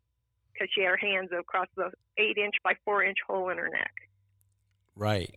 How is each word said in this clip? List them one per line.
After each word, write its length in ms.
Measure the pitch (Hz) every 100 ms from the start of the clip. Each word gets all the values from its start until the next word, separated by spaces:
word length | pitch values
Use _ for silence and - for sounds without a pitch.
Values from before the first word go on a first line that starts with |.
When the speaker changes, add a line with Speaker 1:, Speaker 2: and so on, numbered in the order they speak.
| _ _ _ _ _ -
Speaker 1:
'cause 120 | 196
she 100 | 202
had 100 | 185
her 60 | 190
hands 320 | 208 190 185 175
across 300 | - 190 185 190
the 160 | 180 - _ -
eight 200 | 214 208
inch 180 | 208 -
by 100 | 185 190 -
four 180 | 202
inch 140 | 190 - -
hole 220 | 190 185
in 80 | 170
her 120 | 160
neck. 220 | - - - - _ _ _ _ _ _ _ _ -
Speaker 2:
Right. 340 | 104 101 -